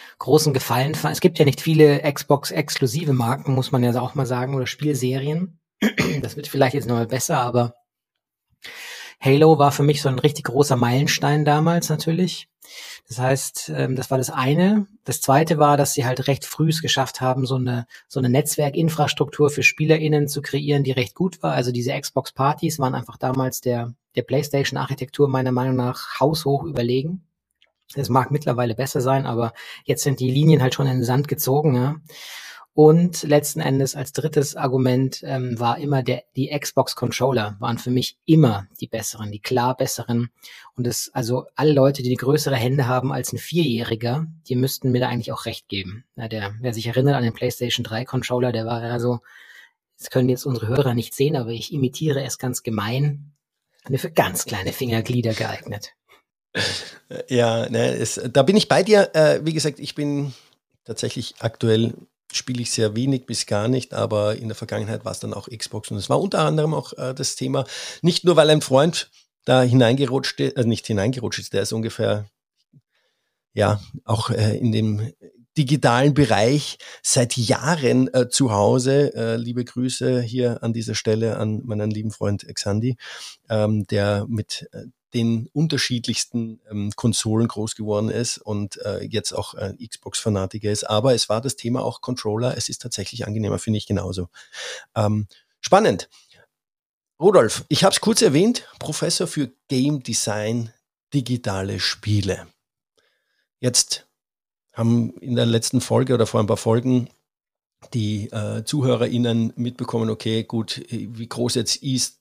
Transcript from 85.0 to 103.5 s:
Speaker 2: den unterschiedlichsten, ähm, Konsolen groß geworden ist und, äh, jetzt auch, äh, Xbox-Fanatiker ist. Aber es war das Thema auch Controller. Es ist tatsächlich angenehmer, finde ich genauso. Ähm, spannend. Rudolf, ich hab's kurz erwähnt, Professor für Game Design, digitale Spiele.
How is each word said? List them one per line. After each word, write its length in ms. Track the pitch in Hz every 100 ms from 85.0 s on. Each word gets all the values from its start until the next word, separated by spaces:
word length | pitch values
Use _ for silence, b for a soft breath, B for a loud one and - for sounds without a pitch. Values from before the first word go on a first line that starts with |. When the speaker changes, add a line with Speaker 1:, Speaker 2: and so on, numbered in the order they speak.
| _ 120
Speaker 2:
den 320 | 117 113 120
unterschiedlichsten, 1040 | 147 156 139 - 120 117 113 - 117 113 110 -
ähm, 220 | 104 101 -
Konsolen 520 | 120 - 110 110 113
groß 280 | - 110 -
geworden 340 | 107 104 107
ist 280 | 107 117 -
und, 400 | - 104 101 - 104
äh, 160 | 95 101
jetzt 260 | 107 -
auch, 220 | - - -
äh, 180 | 98 98 113
Xbox-Fanatiker 840 | - - - 110 101 95 107 104
ist. 140 | 104
Aber 320 | - 107 131 117
es 140 | -
war 100 | 107
das 160 | 123 -
Thema 280 | 117 127
auch 180 | 117 -
Controller. 560 | - 123 107 107 123 -
Es 100 | -
ist 140 | 104
tatsächlich 440 | 120 - 95 117 101
angenehmer, 320 | 107 104 101
finde 200 | - 107
ich 100 | -
genauso. 400 | 101 92 92 85 B B B B B -
Ähm, 340 | - 104 107 104 b b _
spannend. 480 | - 196 208 98 - b b b _ _ _ _ _ _ _ -
Rudolf, 460 | 175 190 110 - -
ich 160 | 123 190
hab's 160 | -
kurz 200 | 202 226
erwähnt, 460 | 175 139 214 240 - -
Professor 480 | - 151 156 - 170
für 280 | - 131 _ -
Game 340 | 131 139 147
Design, 720 | 127 110 - 107 107 117 113 - _ _ _
digitale 640 | 143 120 123 104 95 98 101
Spiele. 680 | - - 104 104 95 92 85 _ _ _ _ _ _ _ _ _ _